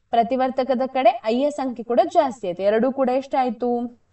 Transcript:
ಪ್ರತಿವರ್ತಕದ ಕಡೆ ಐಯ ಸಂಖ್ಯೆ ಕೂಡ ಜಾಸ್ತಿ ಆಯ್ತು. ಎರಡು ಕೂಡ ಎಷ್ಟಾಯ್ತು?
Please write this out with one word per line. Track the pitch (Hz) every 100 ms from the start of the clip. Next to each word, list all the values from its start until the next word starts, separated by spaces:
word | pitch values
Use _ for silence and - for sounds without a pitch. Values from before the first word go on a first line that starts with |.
| _
ಪ್ರತಿವರ್ತಕದ | 233 226 262 262 254 262 254 262
ಕಡೆ | 262 277 -
ಐಯ | 226 240 285
ಸಂಖ್ಯೆ | 285 269 233
ಕೂಡ | 226 233
ಜಾಸ್ತಿ | 320 349 285 214 185
ಆಯ್ತು. | 175
ಎರಡು | 196 220 254
ಕೂಡ | 269 262
ಎಷ್ಟಾಯ್ತು? | 254 269 285 254 214 247 240 240 - _